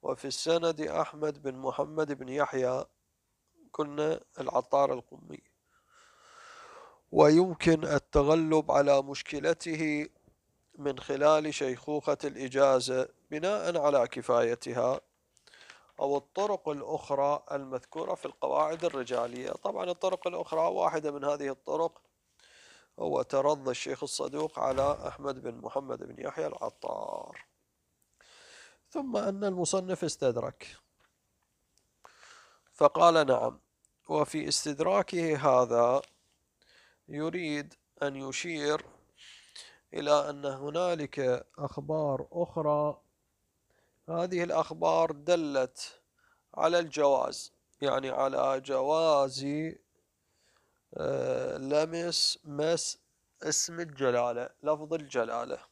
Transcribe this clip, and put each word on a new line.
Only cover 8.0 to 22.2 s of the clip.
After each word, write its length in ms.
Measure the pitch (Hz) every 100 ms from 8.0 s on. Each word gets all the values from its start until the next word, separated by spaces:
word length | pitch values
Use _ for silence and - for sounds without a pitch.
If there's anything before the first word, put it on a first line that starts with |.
| - 151 143 160 160 156 151
على 320 | 143 143 139
مشكلته 1040 | 139 139 - 147 151 165 - 156 160 147 151 _ _ _ _ _ _ -
من 200 | 143 131
خلال 560 | - 135 147 156 151
شيخوخة 640 | 143 139 127 - 151 147 143
الإجازة 840 | 147 107 131 135 139 131 123 131 131 _ _
بناء 480 | 151 175 208 170 170
على 300 | 147 139 117
كفايتها، 920 | - 117 120 117 117 - 120 120 135 _ _ _ _ _ - - - _ -
أو 160 | 139 143
الطرق 520 | 139 - 208 196 -
الأخرى 720 | 147 135 147 - 139 139 147 -
المذكورة 640 | 143 135 127 - 156 175
في 100 | 185
القواعد 600 | 135 - 135 139 156 160
الرجالية. 680 | 170 143 123 123 120 123 127
طبعًا 400 | - 196 202 180
الطرق 360 | 175 190 185 180
الأخرى، 340 | 180 170 165
واحدة 500 | 160 - - 165 151
من 140 | 143
هذه 240 | 143 143 143
الطرق 540 | 135 - 151 165 - _ _